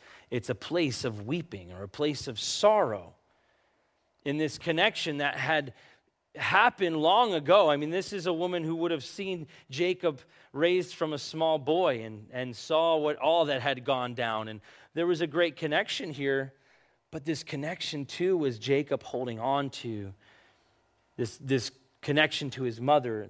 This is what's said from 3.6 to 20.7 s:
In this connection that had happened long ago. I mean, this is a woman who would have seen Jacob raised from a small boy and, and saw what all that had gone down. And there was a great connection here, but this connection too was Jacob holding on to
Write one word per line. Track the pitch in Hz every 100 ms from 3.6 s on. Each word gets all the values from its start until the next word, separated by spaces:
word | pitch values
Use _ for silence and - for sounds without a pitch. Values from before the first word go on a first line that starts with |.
| _ _ _ _ _ _ 143
In | 147
this | 156 -
connection | 170 160 208 - 165 147
that | 143 -
had | 131 156 135 - - _ _ _ _ -
happened | - 190 233 - 180 160
long | 156 208 240
ago. | 170 143 196 165
I | 143
mean, | 151
this | 180 180
is | 202 170
a |
woman | 165 180 180
who | 160 165
would | 170
have | 160
seen | - - 190 180 147 - -
Jacob | 131 175 180 175 139 - - -
raised | 135 170 185 175
from | - 156
a | 147
small | - 160 160 156
boy | 135 165 175 120
and, | 110 107 107
and | 127 127
saw | 117 - 160 165 160
what | 147 151
all | 143 170 147
that | 135
had | 135 127
gone | 123 131 123
down. | 123 117 110 110
And | 107 - - -
there | 156 175
was | 165
a | 165
great | 147 170 -
connection | 156 156 202 - 196
here, | 135 139 135 135 - _ _ _ _ _
but | 160
this | 143 151
connection | - 147 147 180 - 151 135
too | - 185 180
was | 143 113
Jacob | 120 139 147 139
holding | - 123 127 110
on | 123 139 139
to | - 117 107 98 95 _ - _ _ _